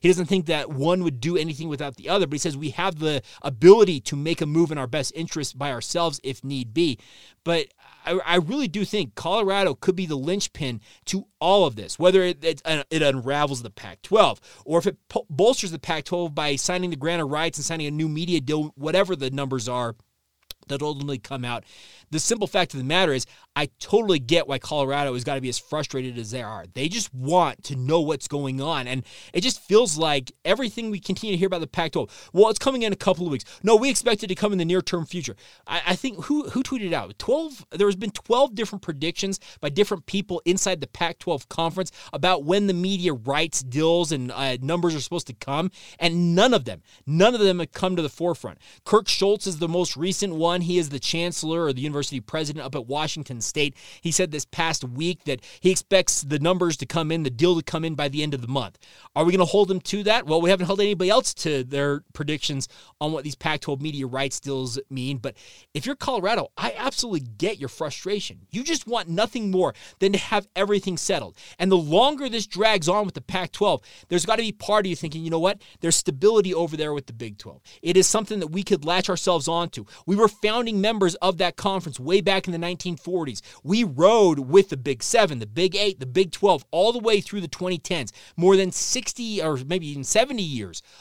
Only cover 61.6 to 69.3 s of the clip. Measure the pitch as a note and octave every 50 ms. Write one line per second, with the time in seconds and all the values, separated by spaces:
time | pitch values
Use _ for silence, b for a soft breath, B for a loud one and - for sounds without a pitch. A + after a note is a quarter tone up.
61.6 | B2+ B2 C#3 C#3 C#3+ C#3+ C#3+ D3 - _ - - D3 D3 D#3 - - - C#3+ C3+
62.6 | - B B B B B B - D3 D#3 D#3+ C#3+ C#3 D3+ C3 - - D#3 D3+ D3
63.6 | - D3 C#3+ C3+ D3 D#3 C#3+ C#3+ C3+ B2 B2+ C3 C#3 C3+ - - - C#3 C3+ C3
64.6 | C3 B2 A#2 C3+ - - C3+ C3 B2 C3+ C#3+ A#2+ G#2 C3 B B B B B B
65.6 | B B - D3+ - B3+ C#4+ - - C#4+ B3+ G#3 F3 G3+ A3+ F#3 - - _ -
66.6 | A3 A#3+ - - B3 C4+ - - B3 A#3 F#3 D3+ B2+ A#2 G#2 G2+ E3+ G#3+ G#3 -
67.6 | C#3 A#2+ - - D#3+ C#3+ - - - F#3 G#3 G3+ - - E2+ E2+ F#2 _ D#3 A3+
68.6 | C#4 D#4+ D#4+ - - A3 A#3+ A3 E3+ E3 E3 G3 A3+ A3